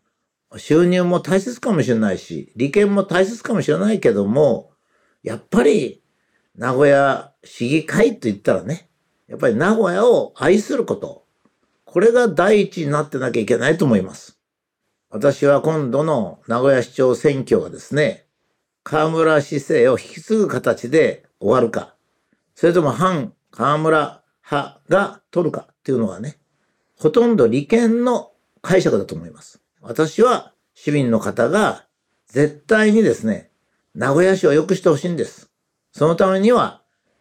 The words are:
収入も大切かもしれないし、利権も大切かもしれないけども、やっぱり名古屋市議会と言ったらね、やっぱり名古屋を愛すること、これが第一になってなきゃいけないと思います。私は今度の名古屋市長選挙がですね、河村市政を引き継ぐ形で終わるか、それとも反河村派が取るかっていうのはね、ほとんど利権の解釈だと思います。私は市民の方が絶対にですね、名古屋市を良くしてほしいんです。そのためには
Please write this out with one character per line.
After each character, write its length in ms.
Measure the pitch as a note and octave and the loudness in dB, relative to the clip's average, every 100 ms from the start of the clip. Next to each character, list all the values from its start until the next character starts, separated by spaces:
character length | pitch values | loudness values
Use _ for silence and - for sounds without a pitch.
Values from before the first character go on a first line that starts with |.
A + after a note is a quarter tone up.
| _ _ _ _ _ - | _ _ _ _ _ -12
収 300 | - D3+ F3 | 0 2 4
入 160 | F3+ | 2
も 160 | F3 E3+ | 0 -2
大 200 | D#3 F#3+ | 0 -2
切 200 | G3 A#3+ | -2 -6
か 120 | B3+ | -4
も 100 | F3+ | -2
し 80 | A#2 | 0
れ 60 | A2+ | 0
な 160 | G#2+ | -2
い 60 | F2+ | -4
し、 340 | - D#2+ - - | -8 -14 -12 -6
利 140 | C#3 | -2
権 240 | G3+ G3+ | 0 2
も 100 | G3+ | 0
大 220 | F#3+ F3 F#3+ | 0 0 -2
切 160 | A#3 | -4
か 120 | - | -6
も 80 | G#3 | -4
し 80 | C#3 | -2
れ 80 | D3+ | 0
な 140 | G#2 | 0
い 80 | A2+ | 0
け 120 | B2+ | 0
ど 140 | G2+ G2+ | 0 0
も、 460 | B2+ D3 A2+ - _ _ _ _ _ | 2 2 0 -8 _ _ _ _ _
や 140 | - - | -12 -12
っ 80 | - | -4
ぱ 120 | G#3 | 2
り 400 | C4+ A3 A#2+ - _ _ _ _ _ - | 2 2 -2 -10 _ _ _ _ _ -8
名 160 | A#2+ | -4
古 160 | B2+ C#3+ | 2 4
屋 440 | C#3 C#3 A2 - _ | 4 2 -2 -8 _
市 240 | - - A#2+ | -20 -8 -4
議 180 | D#3 D3+ | -4 -2
会 280 | D#3 A#3+ | 0 0
と 60 | G#3+ | 0
言 120 | A#2 | -6
っ 40 | G2+ | -4
た 160 | - | -2
ら 80 | F#2+ | -2
ね、 260 | F2+ E3+ _ _ _ _ - | -4 -10 _ _ _ _ -20
や 80 | A#2 | -4
っ 20 | |
ぱ 100 | C#3 | -2
り 60 | |
名 200 | A2 F3 | 0 0
古 180 | A3+ F#3+ | 0 0
屋 140 | F3+ B3 | 0 2
を 280 | F3+ - - | 2 0 -4
愛 220 | C3+ G#3 | 0 2
す 180 | - C4+ | 0 -4
る 80 | |
こ 120 | A3 G#2 | -4 -6
と、 280 | D2 - _ _ _ _ _ _ | -8 -16 _ _ _ _ _ _
こ 160 | _ F3 | _ 0
れ 120 | A3 | 2
が 160 | A#3+ A#3+ | 4 2
第 340 | D#3+ F#3 G#3+ | 0 2 2
一 160 | F#3+ - | 0 -4
に 120 | D3 | -4
な 120 | D3 | -2
っ 80 | D3 | -4
て 80 | C3+ | -4
な 140 | B2+ | -4
き 60 | A#2 | -2
ゃ 20 | |
い 60 | G#2+ | -2
け 100 | A#2 | 0
な 120 | B2+ | 0
い 80 | E3 | 0
と 80 | |
思 120 | D#3 G#2+ | 2 0
い 60 | |
ま 120 | F#2 | -2
す。 240 | - - _ _ _ _ _ _ _ _ | -10 -20 _ _ _ _ _ _ _ _
私 360 | G#2+ C#3 C#3 C#3+ | -4 -2 2 2
は 140 | C#3 | 2
今 300 | D3+ D#3+ C3+ | 2 -2 -2
度 140 | C3 | -2
の 360 | D#3+ C#3 G#2+ - - | 0 -2 -4 -8 -6
名 120 | A#2 | -2
古 120 | C#3 | 2
屋 100 | C3 | 2
市 100 | A#2 | 0
長 200 | - B2+ | 0 0
選 260 | A#2 D3+ C3+ | 2 0 -2
挙 200 | - G#2+ | 0 -2
が 100 | E2 | -2
で 80 | - | -10
す 140 | - | -8
ね、 320 | C#3 C#3 G#2+ _ _ _ _ _ _ | -2 -2 -4 _ _ _ _ _ _
河 280 | - D3+ D#3 | -6 -2 0
村 300 | D#3+ D#3+ D#3 | 2 2 2
市 160 | C#3+ C#3+ | 0 -6
政 360 | - D3 B2 | -2 2 4
を 60 | A#2+ | 2
引 160 | - | -4
き 60 | - | -14
継 140 | - A3 | -4 0
ぐ 120 | F3+ | 0
形 420 | B2+ B2+ C3 A#2+ | -2 -2 -4 0
で 340 | D#3 B2 - _ - | 2 2 0 _ -6
終 120 | G2 | 0
わ 100 | B2 | 2
る 100 | A#2 | 2
か、 240 | - E2+ _ _ _ _ _ _ | -2 -10 _ _ _ _ _ _
そ 120 | _ E3 | _ 2
れ 60 | |
と 100 | E3+ | 2
も 100 | D3 | 0
反 400 | A2+ F#3 E3+ A2+ - _ | 0 -2 -2 -6 -12 _
河 280 | - B2 D3+ | -4 -2 0
村 440 | D#3+ D#3 C#3+ - _ _ - | 0 0 0 -6 _ _ -6
派 300 | D3 C3 - - | -6 -6 -12 -2
が 320 | F3+ G3 - _ | -2 -2 -8 _
取 160 | F3 D#3 | -4 -4
る 60 | |
か 140 | - - | -4 -14
っ 40 | _ | _
て 100 | - | -6
い 20 | |
う 40 | B2+ | -4
の 100 | G#2+ | -4
は 120 | F2+ | -6
ね、 180 | C3+ - _ _ _ _ _ _ | -14 -16 _ _ _ _ _ _
ほ 120 | D#3 | 0
と 160 | A3+ A#3 | 2 2
ん 100 | G#3+ | 2
ど 100 | A#2 | 2
利 200 | B2 D3 | 0 0
権 380 | A3+ A#3 A#3 | 0 2 0
の 280 | B3 A#3 - _ _ _ | 0 -2 -6 _ _ _
解 220 | - F#3 | -2 0
釈 160 | E3+ G#2+ | 2 0
だ 60 | |
と 100 | G2 | -4
思 120 | E2 E2+ | -10 -16
い 40 | |
ま 120 | - | -20
す。 180 | - _ _ _ | -20 _ _ _
私 420 | G#2 A#2+ D#3 - | -10 -4 -2 2
は 300 | A#3+ G#3+ - _ _ | 2 0 -6 _ _
市 160 | _ - | _ -4
民 200 | D3 B2 | -2 0
の 100 | A2+ | 0
方 280 | G#2 G2+ A#2+ | -2 -2 0
が 380 | G3 F3+ - _ _ _ _ _ | 0 0 -4 _ _ _ _ _
絶 380 | B2+ D3 - - | -2 -2 -2 -2
対 260 | G#3+ G#3+ | 2 4
に 100 | G#3+ | 4
で 100 | F#3 | 2
す 120 | - A2+ | 0 -2
ね、 240 | F#2+ - _ _ _ _ | -6 -8 _ _ _ _
名 200 | - B2 | -6 -2
古 100 | C#3+ | 2
屋 120 | F#3 F#3+ | 2 2
市 100 | D#3 | 2
を 60 | |
良 120 | D3 | 2
く 120 | D#3 F#3 | 0 0
し 40 | |
て 80 | F#3 | 0
ほ 80 | C#3+ | 0
し 80 | |
い 40 | F3+ | -2
ん 60 | E3 | -6
で 80 | |
す。 260 | A2+ - _ _ _ _ _ | -8 -10 _ _ _ _ _
そ 160 | - D3+ | -2 0
の 80 | E3+ | 2
た 140 | G3 | 0
め 100 | F#3+ | 2
に 120 | G#3 | 2
は 300 | A#3+ A#2 - _ _ _ _ | 2 0 -6 _ _ _ _